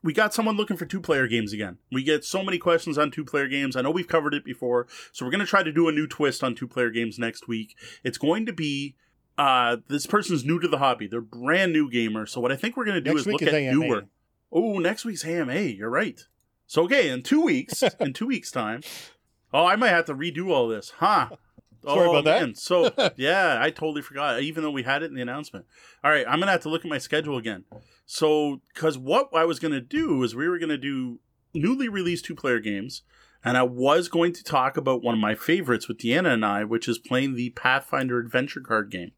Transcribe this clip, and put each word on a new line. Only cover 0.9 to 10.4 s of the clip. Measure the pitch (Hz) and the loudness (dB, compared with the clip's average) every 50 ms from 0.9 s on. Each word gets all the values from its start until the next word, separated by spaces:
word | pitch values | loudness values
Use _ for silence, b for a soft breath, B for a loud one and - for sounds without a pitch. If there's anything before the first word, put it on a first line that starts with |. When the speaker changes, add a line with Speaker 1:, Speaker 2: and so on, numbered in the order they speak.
| - 190 - - 160 135 131 | -8 -8 -2 0 2 2 2
Speaker 1:
games | 117 110 120 110 104 101 | 2 0 -2 -2 -2 -6
again. | 104 107 95 87 - _ _ | -6 -8 -8 -8 -14 _ _
We | - 131 135 | -6 -4 0
get | 143 156 147 - | 0 0 0 0
so | - - 190 190 | -4 -6 -4 -4
many | 190 185 | -2 -4
questions | 170 - 185 170 165 - 170 151 143 | -2 2 2 2 2 2 -2 0 0
on | 147 147 | 0 0
two-player | 127 - 156 127 - 147 139 135 | -2 -6 -10 -4 -2 -2 -2 0
games. | 135 139 139 135 127 | -2 -2 -2 -2 -2
I | 127 127 | -2 0
know | 135 | 0
we've | 160 180 175 | 0 -2 -2
covered | 170 - 165 147 147 147 | 0 0 0 0 0 -4
it | 143 - | -4 -6
before, | - 131 - - 123 123 123 123 B B B B B | -8 -10 -6 -4 0 0 0 -2 B B B B B
so | B - - | B -8 -6
we're | 127 131 | -2 -2
gonna | 196 208 | -2 -2
try | - - 196 185 | 2 2 2 2
to | 160 151 | 4 4
do | 156 170 165 | 4 4 4
a | 156 | 4
new | 147 156 | 2 0
twist | 147 - - 151 139 127 - - | -2 -2 0 0 0 2 0 -2
on | 131 120 | -2 -2
two-player | - 135 117 - 131 123 117 | -4 -8 -8 -2 0 -2 0
games | 110 117 117 113 107 - | 0 -2 -4 -4 -4 -4
next | 120 113 107 - - - | -6 -6 -6 -8 -8 -6
week. | 117 110 110 107 - B B B B B B | -6 -6 -6 -8 -14 B B B B B B
It's | 131 - | -8 -6
going | - - 143 165 214 220 | -2 0 0 2 2 0
to | 220 202 | -4 -4
be, | 160 160 147 143 139 139 143 139 _ _ _ _ _ _ _ _ | -4 -4 -4 -4 -4 -6 -8 -10 _ _ _ _ _ _ _ _
uh, | - 151 139 131 127 123 120 120 117 - _ | 0 4 4 4 4 4 2 2 -2 -2 _
this | 139 147 143 | -4 -4 -2
person's | - - 208 208 - 180 147 | 2 0 0 2 2 -2 -2